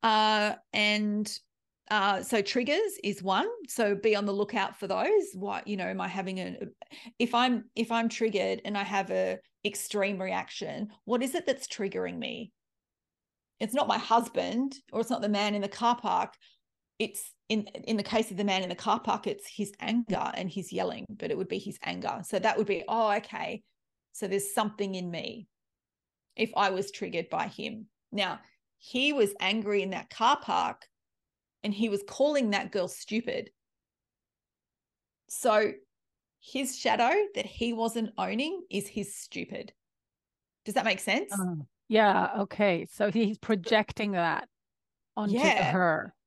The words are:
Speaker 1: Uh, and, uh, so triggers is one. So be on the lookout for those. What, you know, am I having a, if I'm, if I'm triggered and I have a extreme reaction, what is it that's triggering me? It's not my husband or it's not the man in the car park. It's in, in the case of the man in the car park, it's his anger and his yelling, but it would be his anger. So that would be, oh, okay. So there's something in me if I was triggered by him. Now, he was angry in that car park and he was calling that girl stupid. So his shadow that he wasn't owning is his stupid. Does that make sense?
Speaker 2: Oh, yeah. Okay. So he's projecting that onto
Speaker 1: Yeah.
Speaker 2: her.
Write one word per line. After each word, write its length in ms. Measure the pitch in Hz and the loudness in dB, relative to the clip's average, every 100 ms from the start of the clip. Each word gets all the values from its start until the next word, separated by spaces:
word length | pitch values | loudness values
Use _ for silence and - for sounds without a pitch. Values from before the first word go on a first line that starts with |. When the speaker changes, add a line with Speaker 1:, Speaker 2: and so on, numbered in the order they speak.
Speaker 1:
Uh, 540 | 226 214 214 214 208 - _ | 4 6 6 4 2 -2 _
and, 640 | 214 208 208 208 208 208 - _ _ _ _ - | 2 4 4 2 0 -2 -6 _ _ _ _ 0
uh, 320 | 214 196 196 | 2 4 2
so 200 | - 233 | 2 0
triggers 560 | 202 254 254 311 427 - | 2 0 2 2 2 -2
is 200 | - 196 | -4 -4
one. 260 | 185 190 370 466 330 | 0 2 2 -4 -10
So 260 | - 214 | 0 2
be 220 | 196 220 208 | 4 4 2
on 100 | 202 | 2
the 60 | |
lookout 460 | 196 208 233 196 - | 0 0 0 -2 -4
for 80 | 196 | -4
those. 440 | 190 247 427 - | 0 4 4 2
What, 320 | 190 202 196 - | -4 -6 -6 -4
you 100 | 202 | -4
know, 100 | 180 | -2
am 140 | 190 | -2
I 80 | 185 | -4
having 300 | 185 190 185 | -4 -4 -4
a, 160 | 180 - 202 - - - - _ | -6 -8 -12 -14 -20 -18 -20 _
if 160 | 233 | 0
I'm, 300 | 233 254 240 - | 4 4 2 -2
if 160 | - 226 | -4 0
I'm 160 | 233 233 | 2 0
triggered 540 | - 226 208 190 190 | 2 0 2 0 0
and 120 | - 202 | -2 -4
I 80 | |
have 260 | 196 196 190 | -2 -2 0
a 280 | 185 185 190 _ _ | 0 0 -2 _ _
extreme 560 | 208 208 - 208 196 196 | -6 -6 -4 0 0 0
reaction, 680 | 190 185 175 - 165 143 208 - | -2 -2 -4 -8 -8 -6 -8 -10
what 180 | - 240 | -2 -2
is 120 | 262 | 0
it 120 | 330 - | -2 -2
that's 200 | 165 - | -2 -4
triggering 520 | - 196 185 180 170 | -6 -4 -2 -4 -4
me? 340 | 135 - - _ _ _ _ _ _ _ _ _ _ _ | -8 -8 -12 _ _ _ _ _ _ _ _ _ _ _
It's 140 | 214 | -4
not 140 | 247 214 | 0 2
my 100 | - | 0
husband 760 | - 226 240 - 180 214 269 269 _ | 4 4 4 -2 -2 0 -2 -4 _
or 80 | - | -4
it's 100 | 226 | 0
not 120 | 254 | 0
the 60 | 208 | 2
man 260 | 208 208 | 2 2
in 80 | 208 | 0
the 60 | 202 | -2
car 280 | - 233 240 | 0 2 2
park. 380 | 214 180 185 - - _ _ _ _ _ | 2 0 0 -6 -20 _ _ _ _ _
It's 340 | 220 - - - _ | -4 -4 -12 -16 _
in, 140 | 220 208 - | -2 -2 -10
in 120 | - 220 | -2 -2
the 60 | |
case 280 | 202 226 226 | 2 0 0
of 60 | 190 | 0
the 80 | |
man 180 | 202 190 | 2 2
in 60 | 185 | 0
the 60 | |
car 260 | 180 - 226 | -4 0 0
park, 260 | - 208 208 | 2 -2 -2
it's 200 | - - | -6 -8
his 260 | - 202 - | -6 -6 -4
anger 500 | - 233 233 185 - | 0 0 2 0 0
and 160 | - 185 | -4 -6
his 220 | 175 180 | -6 -6
yelling, 320 | 180 180 170 - | -4 -2 -4 -10
but 200 | 208 - | -8 -4
it 60 | 151 | -4
would 120 | 190 | -2
be 100 | 196 | -4
his 200 | 202 - | -6 -8
anger. 360 | - 180 - - | -8 -6 -4 -6
So 140 | 175 196 | -4 0
that 180 | 214 208 | 2 2
would 100 | 214 | 0
be, 180 | 190 - | 0 0
oh, 240 | 226 220 208 | 2 2 2
okay. 460 | - 196 160 165 _ _ _ _ _ | -2 -8 -8 -8 _ _ _ _ _
So 140 | - 202 | -8 -2
there's 280 | 196 196 | -2 -2
something 400 | - 214 208 202 | 0 0 0 -4
in 160 | 190 180 | -4 -6
me 360 | 170 - 233 190 _ _ _ _ _ _ _ _ - | -6 -8 -10 -16 _ _ _ _ _ _ _ _ -4
if 140 | 220 - | -2 2
I 140 | 196 | 2
was 200 | 190 196 | 2 -4
triggered 380 | - 185 175 175 | -6 -6 -4 -4
by 180 | 170 180 | -4 -4
him. 380 | - - 220 214 _ _ | -6 -10 -10 -14 _ _
Now, 280 | 202 185 156 - _ _ _ | -4 -4 -4 -14 _ _ _
he 340 | - 247 277 | -6 0 0
was 220 | 285 208 202 | 4 2 2
angry 420 | 185 214 208 208 | -2 0 0 0
in 80 | 190 | 0
that 200 | 175 143 | -4 -8
car 280 | - 226 285 | 0 2 2
park 460 | - 175 180 - - _ _ _ _ _ _ _ | 2 0 0 -4 -16 _ _ _ _ _ _ _
and 100 | 214 | -6
he 160 | 202 226 | 0 0
was 140 | 202 202 | 0 -4
calling 440 | - 285 294 233 | 2 4 4 2
that 200 | 202 196 | 0 0
girl 180 | 208 185 | -2 -2
stupid. 600 | - - 214 233 - - _ _ _ _ _ _ _ _ _ _ _ _ _ _ _ _ _ _ | -4 -4 -4 -2 -6 -6 _ _ _ _ _ _ _ _ _ _ _ _ _ _ _ _ _ _
So 440 | - 240 214 214 - _ _ _ _ _ _ | -2 4 4 4 -2 _ _ _ _ _ _
his 380 | - 262 262 - | -8 -4 -4 0
shadow 340 | 269 226 240 359 403 | 2 4 4 4 2
that 120 | - 214 | -2 -6
he 260 | - 233 | -2 -2
wasn't 380 | 226 226 226 220 - | 0 -2 -2 -4 -2
owning 440 | 185 208 294 370 349 | -4 -2 -2 -4 -6
is 160 | 196 202 | -6 -4
his 300 | - 196 - | -6 -8 -10
stupid. 560 | - 180 175 - - _ _ _ _ _ _ _ _ _ | -12 -10 -10 -10 -12 _ _ _ _ _ _ _ _ _
Does 100 | - | -4
that 100 | 214 | 0
make 160 | 220 190 | 0 0
sense? 320 | - 214 403 | 2 0 0
Speaker 2:
Oh, 320 | 202 185 165 139 _ _ | -2 -2 -2 -8 _ _
yeah. 420 | 214 214 190 180 208 | 6 8 6 2 0
Okay. 460 | 196 - 208 170 - | -2 2 4 4 -2
So 180 | - 208 | -2 0
he's 280 | 220 220 214 | 4 2 0
projecting 760 | - 214 170 220 208 - 208 | -2 -2 4 4 4 -2 -2
that 360 | 190 170 156 - _ _ _ _ _ _ - | 2 2 0 -4 _ _ _ _ _ _ -4
onto 200 | 208 214 | 0 4
Speaker 1:
Yeah. 360 | 311 220 165 | 4 4 4
Speaker 2:
her. 420 | 175 175 156 - - | 4 4 2 -2 -12